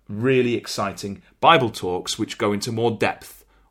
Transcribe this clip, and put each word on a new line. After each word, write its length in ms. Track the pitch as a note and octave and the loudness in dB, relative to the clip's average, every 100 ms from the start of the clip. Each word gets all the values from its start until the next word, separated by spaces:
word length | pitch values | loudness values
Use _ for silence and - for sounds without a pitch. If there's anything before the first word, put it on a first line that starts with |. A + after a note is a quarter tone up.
| - | -12
really 480 | G#2 B2 C3 B2 A2+ | -2 2 2 2 0
exciting 680 | - - G2+ F#2 G2+ G2 - _ | -4 -6 -6 -6 -10 -10 -16 _
Bible 300 | C#3 E3 A#2+ | 6 6 4
talks 480 | - F#2+ F2+ E2+ - | -2 -4 -4 -4 -4
which 200 | G#2+ - | -6 -2
go 160 | G#2+ | -2
into 180 | G#2 A#2+ | 0 -2
more 200 | A2+ A#2 | -2 0
depth 540 | G#2+ G#2 - - - _ _ _ | 0 -2 -4 -12 -20 _ _ _